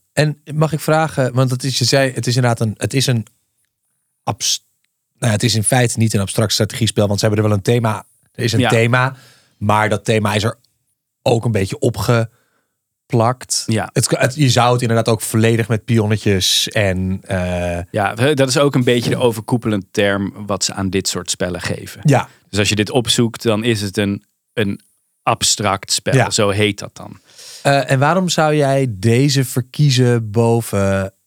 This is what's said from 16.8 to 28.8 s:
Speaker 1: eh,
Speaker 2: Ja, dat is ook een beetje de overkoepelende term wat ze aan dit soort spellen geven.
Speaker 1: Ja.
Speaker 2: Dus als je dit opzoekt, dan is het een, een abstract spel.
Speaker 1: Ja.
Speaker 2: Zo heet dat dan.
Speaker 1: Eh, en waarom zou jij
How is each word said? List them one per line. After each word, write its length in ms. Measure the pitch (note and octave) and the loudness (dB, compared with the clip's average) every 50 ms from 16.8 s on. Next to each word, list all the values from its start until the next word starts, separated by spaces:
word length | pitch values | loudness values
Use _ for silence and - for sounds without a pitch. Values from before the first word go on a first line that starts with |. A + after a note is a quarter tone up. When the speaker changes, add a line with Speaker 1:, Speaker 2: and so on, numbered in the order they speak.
| G#2 F#2+ F2+ F#2 F#2 F#2 F#2+ F#2+ - | 0 0 0 0 -2 -2 -4 -4 -6
Speaker 1:
eh, 560 | - G2 F#2 F2+ F2+ F2+ F2 F2 F2 E2+ E2+ E2+ - | -4 -4 -4 -2 -2 -2 -2 -2 -4 -4 -6 -6 -4
Speaker 2:
Ja, 220 | - G#2+ G2 G2 A2 | -2 -2 -2 -2 0
dat 340 | A2+ B2 D3 D#3 C3+ C3+ | 0 0 2 2 2 2
is 100 | C3 A#2 | 2 2
ook 180 | - C#3+ C#3+ C3+ | 2 2 2 2
een 80 | C3+ A#2 | 2 2
beetje 260 | B2 A#2+ B2 A#2 D3+ | 2 2 2 2 -2
de 80 | C3+ | -2
overkoepelende 680 | - B2+ A#2+ G#2+ A2+ A2 - B2+ A#2 - A#2 G#2+ G2 F#2 _ | 0 0 0 0 -2 -4 -2 -2 -2 0 -2 -2 -4 -4 _
term 420 | - G#2+ G2+ G2+ G2 G2+ G2+ F#2 - G#2 G#2 | -2 0 2 2 2 0 -2 -6 -6 -8 -8
wat 180 | G2+ G2+ F#2 - | -6 -4 -4 -4
ze 100 | - - | -4 -4
aan 160 | G2+ G2 F#2+ | -4 -4 -2
dit 180 | F2+ G2 F#2 | -2 -2 -4
soort 220 | - - F#2 F2 - | -4 -6 -6 -6 -6
spellen 320 | - - F2+ F2+ F2+ F2+ | -6 -4 -4 -4 -4 -6
geven. 400 | - - - - G#2 - - - - | -6 -6 -8 -8 -10 -14 -10 -2 2
Speaker 1:
Ja. 240 | D3+ C3 A2 F2 - - _ _ _ | 2 2 2 0 -4 -12 _ _ _
Speaker 2:
Dus 100 | - G#2 | -2 -2
als 100 | G#2 G2 | 0 0
je 60 | G#2 | 2
dit 140 | G#2 G#2 - | 0 0 0
opzoekt, 540 | - C3 A2 - - - A#2+ A2 - - - | 0 -2 0 0 2 2 2 0 0 -2 -2
dan 200 | A#2 G#2+ G#2 A2 | -2 0 0 0
is 180 | A#2+ A2+ G2+ | 0 0 0
het 160 | G#2 G2 F2+ | -2 -4 -2
een, 260 | A2 G2+ G2+ G2+ G2+ _ _ _ _ _ _ - | -2 -2 -2 -2 -4 _ _ _ _ _ _ -6
een 280 | A#2+ G#2 G2 - - _ _ _ _ _ _ _ _ - | -4 -4 -4 -4 -8 _ _ _ _ _ _ _ _ -2
abstract 680 | B2+ A#2 - - - - - G#2+ G2+ F#2+ F#2+ - - | -2 0 0 0 -2 -2 0 0 0 0 -2 -4 -4
spel. 220 | - - - - F#2+ | -6 -4 -2 0 2
Speaker 1:
Ja. 140 | C3 G#2+ - | 2 2 2
Speaker 2:
Zo 200 | - - G#2 G2+ | 0 0 0 0
heet 300 | F#2+ G#2 G#2+ G#2 G2+ - | 2 2 0 0 0 -2
dat 160 | G2 - - | -8 -16 -16
dan. 240 | - F#2+ - G#2 - _ _ - - - - - - - | -16 -18 -18 -18 -20 _ _ -20 -20 -20 -20 -12 -4 0
Speaker 1:
Eh, 280 | C#3+ C#3 C#3 C3 - | 2 2 2 2 2
en 80 | C#3 C3 | 2 2
waarom 300 | C#3 D3+ E3+ F#3+ F#3+ E3+ | 2 2 2 2 0 0
zou 260 | - F3 D#3+ D3+ D3+ | 0 2 2 2 2
jij 300 | D3+ C#3 C3+ C3+ C#3 | 2 2 2 2 2